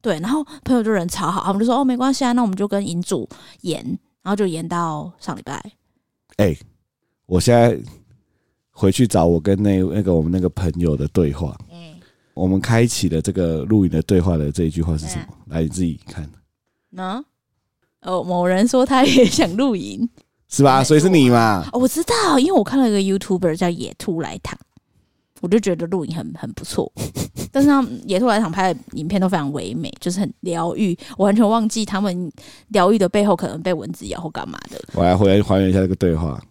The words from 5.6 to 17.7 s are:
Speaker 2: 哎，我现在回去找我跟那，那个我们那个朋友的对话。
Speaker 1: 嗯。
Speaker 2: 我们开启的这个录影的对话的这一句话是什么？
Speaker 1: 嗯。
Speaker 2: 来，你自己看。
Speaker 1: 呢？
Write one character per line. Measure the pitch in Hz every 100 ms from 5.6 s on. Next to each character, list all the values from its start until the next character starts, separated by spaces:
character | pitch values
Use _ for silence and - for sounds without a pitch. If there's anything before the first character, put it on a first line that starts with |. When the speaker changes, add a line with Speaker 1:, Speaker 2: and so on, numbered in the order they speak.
| 208 _ _ _ _ _ _ -
Speaker 2:
哎， | 104 71 - _ _ _ _ _ _
我 | 90
现 | 101
在 | 120 120 80 57 - _ _ _ _ _ _ _
回 | - 98
去 | 92 120
找 | 98 85
我 | 85
跟 | 80 98
那， | 104 95
那 | 92 92
个 | 95
我 | 85
们 | 80
那 | 90
个 | 87
朋 | - 90 76
友 | 85 71
的 | 71
对 | - 78
话。 | 69 - - -
Speaker 1:
嗯。 | 170 170 - _ _ _
Speaker 2:
我 | - 92
们 | 95
开 | - 113 120
启 | - 90
的 | 80
这 | 80
个 | 92 85 80
录 | 73 107
影 | 92
的 | 78
对 | - 95
话 | 87 82
的 | 73
这 | 73
一 | 82
句 | 78
话 | 80 78
是 | 78
什 | -
么？ | -
Speaker 1:
嗯。 | - -
Speaker 2:
来， | 80
你 | 80
自 | 87
己 | 87 76 -
看。 | - 73 - _ _ _ _ _
Speaker 1:
呢？ | 185 185 220 294 _ _ _ _